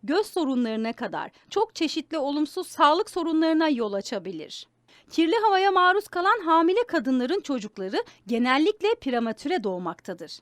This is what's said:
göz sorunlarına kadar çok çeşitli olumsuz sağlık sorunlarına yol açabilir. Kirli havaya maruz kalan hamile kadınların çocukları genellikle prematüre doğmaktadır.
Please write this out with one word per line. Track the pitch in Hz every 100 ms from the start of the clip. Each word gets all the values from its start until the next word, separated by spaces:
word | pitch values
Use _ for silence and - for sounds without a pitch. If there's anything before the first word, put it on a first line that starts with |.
göz | 208 330 415
sorunlarına | - 294 254 233 220 220
kadar | 233 233 165 - _ _
çok | - 453 -
çeşitli | 320 - 302 320
olumsuz | 277 285 302 - 330
sağlık | - 302 320 427
sorunlarına | - 330 320 320 320 320
yol | 262 220
açabilir. | 196 196 208 175 170 151 - - _ _ _ _
Kirli | - 320 440
havaya | 427 381 392
maruz | 381 359 381 -
kalan | 349 370 440
hamile | 330 330 330 381 480
kadınların | 330 233 254 247 381
çocukları | - 269 208 - 185 269 480 - -
genellikle | 233 247 262 320 415 403 453
prematüre | - 240 226 220 285 359
doğmaktadır. | 202 185 175 165 - 175 160 -